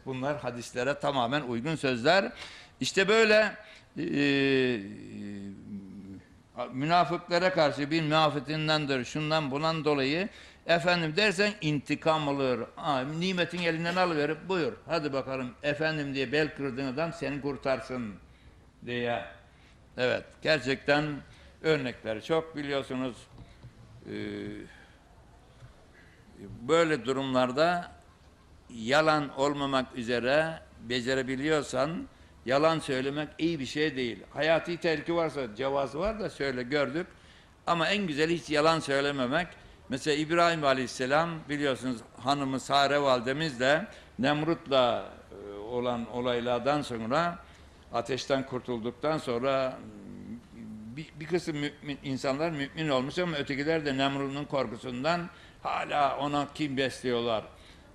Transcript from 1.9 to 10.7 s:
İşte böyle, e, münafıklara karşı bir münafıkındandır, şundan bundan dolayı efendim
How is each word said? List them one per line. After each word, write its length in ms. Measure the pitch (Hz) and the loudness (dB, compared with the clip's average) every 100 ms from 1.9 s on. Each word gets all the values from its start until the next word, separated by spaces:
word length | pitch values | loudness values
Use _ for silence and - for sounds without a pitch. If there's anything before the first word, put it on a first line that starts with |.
| 123 127 185 226 - - - - - | 2 6 6 4 -4 -14 -16 -20 -6
İşte 280 | 131 - 190 | 0 2 6
böyle, 480 | 220 220 214 208 175 - - - - | 6 8 8 6 0 -14 -20 -14 -6
e, 840 | 165 143 143 139 135 135 127 120 98 107 101 107 101 101 98 98 104 101 98 98 95 95 - - - 117 120 | -2 2 4 4 4 4 4 2 -4 -12 -14 -10 -10 -8 -10 -12 -12 -12 -12 -16 -14 -16 -18 -20 -16 -10 -6
münafıklara 800 | 127 147 175 165 175 175 170 185 | -2 4 4 4 0 0 2 4
karşı 380 | 180 147 127 143 | 4 4 2 0
bir 100 | 160 | 0
münafıkındandır, 1040 | 156 156 156 143 127 156 156 156 143 135 120 | 4 4 4 2 -2 -2 2 2 2 0 -2
şundan 460 | 156 151 156 147 | -4 0 0 0
bundan 340 | 139 160 160 151 | 0 0 0 2
dolayı 440 | 147 131 156 202 - - - | 2 2 0 -2 -8 -20 -10
efendim 480 | - | 2